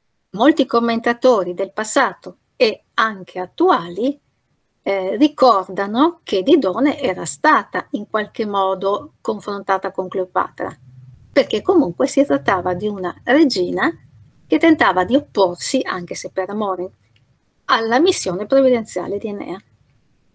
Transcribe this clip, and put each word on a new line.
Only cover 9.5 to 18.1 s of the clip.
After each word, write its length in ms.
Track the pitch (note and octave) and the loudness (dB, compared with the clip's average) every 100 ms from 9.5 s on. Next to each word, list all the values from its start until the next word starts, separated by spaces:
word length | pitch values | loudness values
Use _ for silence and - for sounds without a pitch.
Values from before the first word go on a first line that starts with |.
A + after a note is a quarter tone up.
| G3+ G3 F#3+ F#3+ | -8 -2 -2 -2
con 160 | - F#3 | -6 -6
Cleopatra, 720 | G3 F#3 F#3 F#3 - - - - - - - - | -6 -4 -2 -4 -4 -10 -10 -20 -20 -20 -20 -4
perché 300 | - - G#3+ | -2 0 0
comunque 460 | - F#3 F3 E3+ - | 2 2 2 0 0
si 160 | - F3+ | 2 2
trattava 480 | C#3 C3+ F#3 F3+ | 0 0 -2 -2
di 140 | F3+ G#3+ | -4 -4
una 260 | G3+ F3+ - | -6 -8 -6
regina 680 | - D4 D4 G#3 F3+ F3+ B3+ - _ - - _ _ | 0 2 2 2 -2 -2 -2 -4 _ -20 -20 _ _
che 100 | D#4 | 2
tentava 440 | E4 D#4+ A3 F#3 | 4 4 2 2
di 120 | F3+ C4 | 2 0
opporsi, 640 | - - F#3 F3 - C4 | 0 0 0 0 -2 -2
anche 320 | - F#3 F3 E3+ | -2 -6 -8 -10
se 140 | - | -10
per 200 | - F#3 | -8 -6
amore, 400 | G#3 G#3 F#3 F#3 _ _ _ _ _ _ _ - | -4 -4 -4 -8 _ _ _ _ _ _ _ -2
alla 340 | A#3 A3+ A#3+ | -2 2 2
missione 460 | F4+ | 2